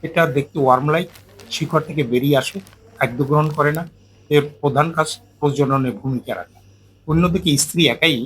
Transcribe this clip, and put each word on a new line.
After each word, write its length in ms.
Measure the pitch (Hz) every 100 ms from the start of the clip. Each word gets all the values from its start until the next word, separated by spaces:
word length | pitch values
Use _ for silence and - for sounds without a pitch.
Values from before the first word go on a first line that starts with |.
এটা 200 | 160 - 160 139
দেখতে 200 | 139 165
ওয়ার্ম 220 | 131 127 147
লাইক, 140 | 156 180 - - - -
শিকড় 300 | - 156 160 143
থেকে 140 | 143 127
বেরিয়ে 240 | 123 139 143
আসে, 140 | 131 196 - - - -
খাদ্য 220 | 135 120 139
গ্রহণ 200 | 147 151 151
করে 140 | 147 151
না। 40 | 170 _ _ _ _
এর 120 | 147 147 -
প্রধান 260 | 147 131 156 160
কাজ 120 | 156 - _ _
প্রজননে 520 | 147 135 139 135 131 104
ভূমিকা 320 | 135 127 - 98
রাখে। 180 | 87 _ - _ _ _ -
অন্যদিকে 420 | 156 175 170 170 143
স্ত্রী 180 | - 170 151
একাই 220 | 117 165 135